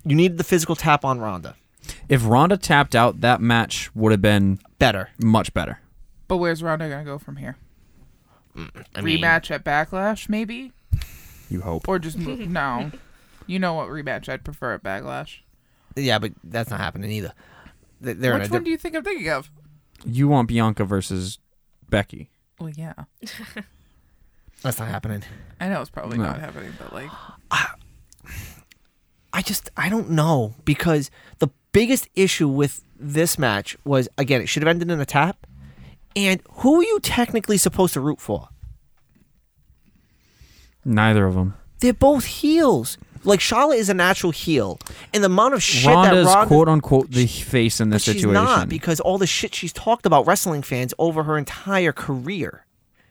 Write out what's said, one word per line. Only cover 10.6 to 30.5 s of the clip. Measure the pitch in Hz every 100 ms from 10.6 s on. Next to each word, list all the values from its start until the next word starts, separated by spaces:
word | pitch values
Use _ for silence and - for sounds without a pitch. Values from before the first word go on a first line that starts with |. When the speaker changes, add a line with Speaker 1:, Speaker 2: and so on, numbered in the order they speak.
| 262 _ _ - - - - - -
Speaker 2:
You | 92
hope. | 90 82 -
Speaker 3:
Or | 190
just | 160 160
move? | 165 254
Speaker 4:
<laughs> | 185
Speaker 3:
No. | 175 139 120 147 - - _ _ _ -
You | 185
know | 180
what | 160 104
rematch | 151 143 113 -
I'd | 131
prefer | - 147 123
at | 98
Backlash. | - 98 135 131 - - _ _ _ _ _ -
Speaker 1:
Yeah, | 135 107
but | 107 -
that's | 82 113 113
not | 107
happening | 90 - 101
either. | 107 90 - _ - - _ _ _
Th-, | 127 107
they're | 127
in | 120
Speaker 3:
Which | 104
Speaker 1:
a |
Speaker 3:
one | -
Speaker 1:
di- | 330
Speaker 3:
do |
you | 320
think | 349
I'm | 320
thinking | 285 349 156
of? | 139 139 - _ _ _ _
Speaker 2:
You | - 120 143
want | 143 113
Bianca | 117 110 104
versus | 98 98 - 95 92 - _ _ _ _ _
Becky. | 104 101 - - _ _ -
Speaker 3:
Well, | 160
yeah. | 147 160 - - _ 220 - 226 214 196 _ _ _ _ _ _ _ _ _
Speaker 1:
That's | 135 120
not | 110
happening. | 101 110 104 - - - -
Speaker 3:
I | 185
know | 175
it's | 123
probably | - 101 117
Speaker 2:
No. |
Speaker 3:
not | 90 -
happening, | - - - -
but, | 64
like | 92 143 - - - _
Speaker 1:
I, | - - - - - _ _ - - - - _ _ _ _ _ _ _
I | 180
just, | 190 196 - -
I | 160
don't | 226 185
know, | 160 160 143 107